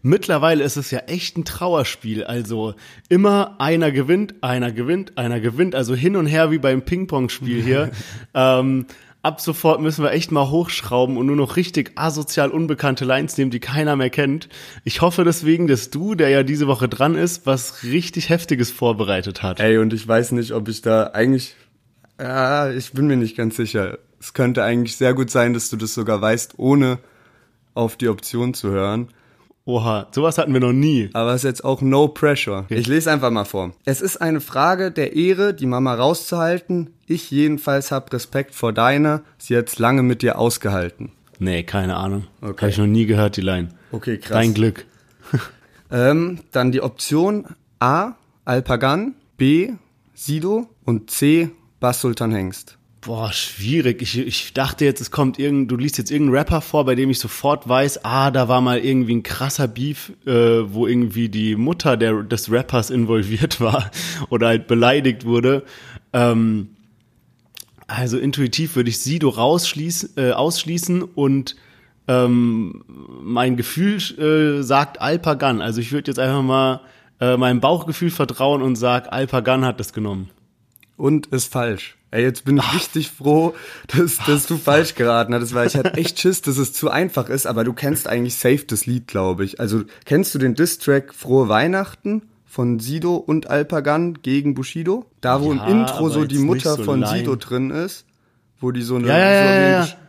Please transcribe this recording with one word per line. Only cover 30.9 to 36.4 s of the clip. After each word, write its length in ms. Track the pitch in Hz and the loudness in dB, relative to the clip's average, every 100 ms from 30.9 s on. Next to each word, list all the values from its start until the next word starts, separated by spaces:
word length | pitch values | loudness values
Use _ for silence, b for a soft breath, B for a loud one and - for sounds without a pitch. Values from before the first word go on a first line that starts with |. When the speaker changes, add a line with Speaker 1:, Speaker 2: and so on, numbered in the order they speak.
| 139 101 | 2 0
Speaker 2:
Aber 180 | 113 117 | -2 -2
es 100 | 123 | 0
ist 40 | 135 | -2
jetzt 160 | 127 | -2
auch 180 | - 135 | -2 0
no 260 | 135 135 147 | 2 4 4
pressure. 540 | 151 151 139 - 98 95 | 4 2 2 -2 -6 -4
Speaker 1:
Okay. 100 | 110 | -2
Speaker 2:
Ich 80 | 117 | 0
lese 240 | 151 160 | 0 2
einfach 180 | 147 127 | 0 0
mal 160 | 113 101 | -2 -4
vor. 260 | 98 90 - - | -6 -6 -6 -4
„Es 160 | 135 | -2
ist 160 | 190 - | -4 -4
eine 240 | 165 156 | -2 -2
Frage 480 | - 131 156 185 185 | -4 0 2 2 -2
der 260 | 165 156 151 | -2 -2 0
Ehre, 380 | 175 185 202 | 2 2 2
die 140 | 175 131 | 0 -2
Mama 260 | 123 131 | 0 0
rauszuhalten. 960 | 117 131 160 - 175 | 2 2 2 -4 -2